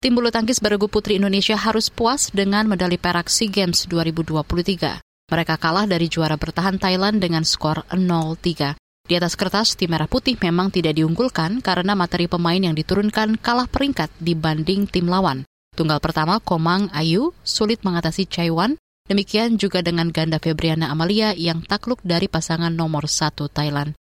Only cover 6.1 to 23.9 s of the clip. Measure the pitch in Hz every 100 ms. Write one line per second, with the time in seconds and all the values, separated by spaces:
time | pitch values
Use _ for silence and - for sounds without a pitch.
6.1 | 165 156 151 160 - 180 190 190 185 196
7.1 | 214 185 165 160 - 156 160 - 180 185
8.1 | 170 160 165 175 160 143 147 _ _ -
9.1 | 175 175 - 190 202 220 - 175 165 156
10.1 | 254 - 240 185 170 190 190 160 151 160
11.1 | 165 247 - 160 226 240 180 180 202 175
12.1 | 175 175 175 170 175 190 156 156 190 208
13.1 | 214 220 220 - 240 247 - 277 - 156
14.1 | - 170 165 160 156 156 196 202 175 175
15.1 | 185 185 131 135 _ _ - 160 151 156
16.1 | 160 156 208 - 170 160 180 202 151 165
17.1 | 170 294 - - - 214 226 196 170 165
18.1 | 165 190 - 170 165 202 302 _ _ _
19.1 | 202 196 214 233 226 202 180 180 170 165
20.1 | 160 160 156 165 156 165 160 160 151 165
21.1 | 208 214 208 170 165 - 202 - 247 180
22.1 | 170 196 160 - 160 165 165 165 151 147
23.1 | - 156 - 147 - 151 143 147